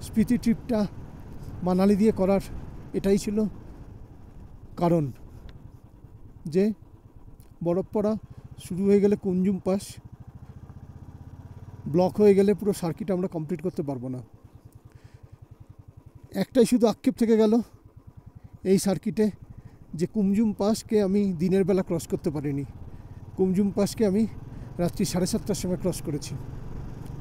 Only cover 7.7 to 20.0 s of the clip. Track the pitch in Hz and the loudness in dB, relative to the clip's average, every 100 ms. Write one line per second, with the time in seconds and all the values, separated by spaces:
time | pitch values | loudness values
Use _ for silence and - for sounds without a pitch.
7.7 | 175 180 220 208 220 - - - - - | 0 0 0 0 -2 -6 -18 -18 -14 -8
8.7 | 180 196 202 202 202 202 180 185 185 - | 0 4 6 6 4 0 2 2 0 0
9.7 | 196 - - - - - - - - - | -2 -4 -16 -18 -20 -20 -20 -20 -20 -18
10.7 | - - - - - - - - - - | -20 -18 -20 -18 -18 -18 -18 -18 -18 -18
11.7 | - - 156 180 - 208 196 202 196 202 | -12 0 4 4 6 6 8 6 4 0
12.7 | 190 170 151 190 180 185 165 156 175 180 | -2 -2 -4 -2 -2 -2 -4 -4 -4 -4
13.7 | - 143 131 127 127 110 - - - - | -4 -4 -4 -6 -8 -12 -20 -20 -20 -20
14.7 | - - - - - - - - - - | -20 -20 -20 -20 -20 -20 -20 -20 -20 -20
15.7 | - - - - - - 196 190 262 233 | -20 -20 -20 -20 -20 -8 -6 0 4 6
16.7 | 247 226 - - - 226 220 220 233 202 | 6 4 2 0 2 4 6 6 4 0
17.7 | - - - - - - - - - 185 | -8 -20 -20 -20 -20 -20 -20 -20 -6 2
18.7 | 196 202 180 220 160 214 - - - - | 2 2 -2 -2 0 0 -2 -14 -20 -20
19.7 | - - 151 | -20 -12 -6